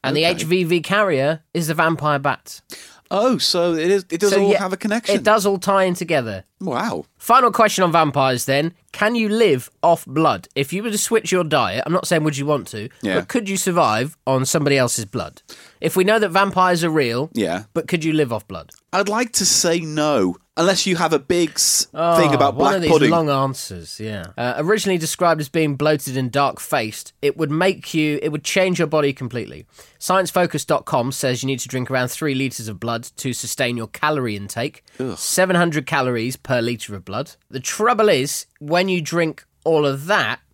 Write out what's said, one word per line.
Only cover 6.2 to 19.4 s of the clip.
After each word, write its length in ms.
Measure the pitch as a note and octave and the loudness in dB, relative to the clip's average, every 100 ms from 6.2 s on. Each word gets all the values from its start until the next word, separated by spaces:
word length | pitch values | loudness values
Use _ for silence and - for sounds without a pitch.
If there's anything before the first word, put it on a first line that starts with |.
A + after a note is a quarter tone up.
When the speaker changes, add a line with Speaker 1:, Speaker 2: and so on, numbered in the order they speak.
| A2+ F#2+ - _ | -2 -8 -12 _
Speaker 2:
Wow. 460 | F#3 B2+ G3+ E2 - _ | -6 -4 -4 -6 -10 _
Speaker 1:
Final 320 | - B3 B3 | 4 4 6
question 320 | - G#3+ - | 4 2 4
on 80 | F3+ | 2
vampires, 540 | E3 D#3 C#3+ C3 B2 - | 4 2 2 0 0 0
then. 280 | C#3 D#3+ _ _ | 0 0 _ _
Can 200 | - G#3+ | -2 0
you 140 | A#3+ G#3+ | 2 0
live 400 | G#3+ A3 B2+ - _ | 2 4 2 -2 _
off 220 | D#3+ E3+ - | 2 2 0
blood? 420 | C3+ D#3 G2 - - | 0 2 0 -4 -6
If 160 | C#3 | -4
you 80 | F3+ | -4
were 80 | A3+ | -4
to 80 | G#3 | -4
switch 340 | - A3+ A3 | 0 0 0
your 120 | F#3 | -2
diet, 400 | E3 D3 G#2 G#2+ C#3+ | 2 0 0 -2 -2
I'm 60 | |
not 140 | F3 - | -2 0
saying 160 | E3 | 0
would 140 | D#3 C#3 | 0 -2
you 80 | C#3+ | -2
want 220 | C#3+ - | -2 -2
to, 180 | G#2+ G#2+ - | -10 -12 -6
Speaker 2:
Yeah. 140 | G#2 F#2 | -2 -2
Speaker 1:
but 120 | F2+ | 0
could 200 | - G3 | -4 -2
you 80 | F#3+ | -2
survive 600 | - F3 C3+ G#2+ C3+ - - | 0 2 2 2 -2 -6 -2
on 200 | C3 C3 | 0 0
somebody 320 | D#3+ C#3+ C#3 | 0 2 2
else's 280 | B2 - A2 | 0 -2 -6
blood? 360 | A#2 F2 - _ - - _ | -8 -10 -14 _ -20 -20 _
If 140 | D#3+ F#3 | -2 2
we 60 | F#3+ | 4
know 120 | G#3+ | 4
that 120 | G3+ | 4
vampires 540 | F3 G3 F#3 F#3 F3 | 2 2 4 2 4
are 60 | E3+ | 2
real, 400 | D#3 B2+ A#2 D#3 | 2 0 -2 -4
Speaker 2:
Yeah. 300 | - F#2 F2+ A2 | -2 -2 -2 -4
Speaker 1:
but 140 | E3+ - | -8 -2
could 160 | F3 D#3+ | -2 0
you 80 | |
live 180 | D#3 C#3 | 0 0
off 160 | A2 - | -2 -8
blood? 240 | F2+ D2 - _ | -14 -14 -20 _
Speaker 2:
I'd 160 | F#3 G3+ | -2 0
like 240 | G#3+ A#3+ | 0 -2
to 120 | - | 0